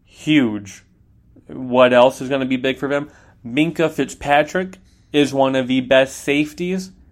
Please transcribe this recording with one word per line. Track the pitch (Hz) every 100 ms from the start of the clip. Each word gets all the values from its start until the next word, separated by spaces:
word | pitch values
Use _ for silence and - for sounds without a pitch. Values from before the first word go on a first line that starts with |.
huge. | _ _ 151 151 120 104 101 - _ _ _ _ _ _ -
What | - 127 123 127
else | 123 127 131
is | 131
gonna | 139 131
be | 127
big | 131 131
for | 139
them? | 143 147 _ _ _ 120
Minkah | 127 165 165 160
Fitzpatrick | 156 135 - 147 143 151 185 190 - _ _ _
is | 147 139
one | 135 135 131
of | 123
the | 131
best | 127 131 135 -
safeties | - 143 151 - 180 190 185 - _